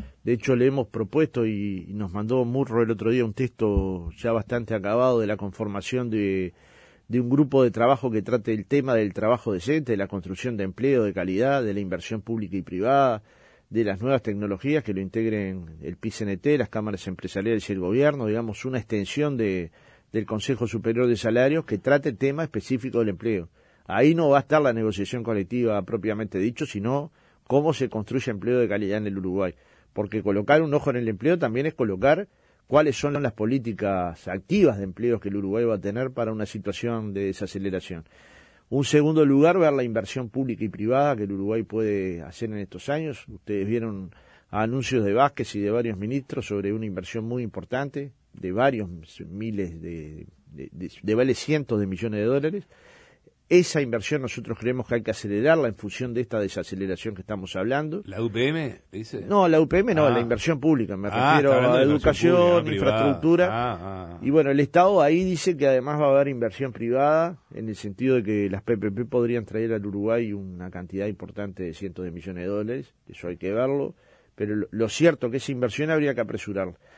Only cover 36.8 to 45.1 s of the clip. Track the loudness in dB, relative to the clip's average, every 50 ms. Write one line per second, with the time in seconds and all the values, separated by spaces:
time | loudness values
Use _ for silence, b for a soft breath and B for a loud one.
36.8 | -4 -4 -4 -4 -6 -6 -4 -4 -2 -4 -4 -4 -8 -8 -6 -6 -6 -4 -4 -6
37.8 | -6 -8 -12 -12 -14 b b b b b b b b b b b b -4 -2 -2
38.8 | 2 4 4 4 4 6 6 6 6 6 6 6 6 6 6 6 4 4 4 2
39.8 | 0 0 -2 -2 -4 -4 -6 -8 -8 -6 -4 -4 -4 -2 -4 -4 -6 -6 -6 -4
40.8 | -2 0 2 2 2 2 0 -2 -4 -4 -4 -4 -2 -2 -2 -2 -2 -4 -2 -2
41.8 | 0 0 0 0 -2 -4 -6 -8 -10 -14 -10 -8 -8 -6 -6 -8 -10 -10 -12 -10
42.8 | -6 -4 -4 -4 -4 -6 -8 -10 -14 -18 -18 -12 _ -4 -2 -2 0 0 0 -2
43.8 | -2 -4 -6 -8 -10 -12 b b b b b b b b -2 -2 0 0 0 -2
44.8 | -2 0 0 2 2 2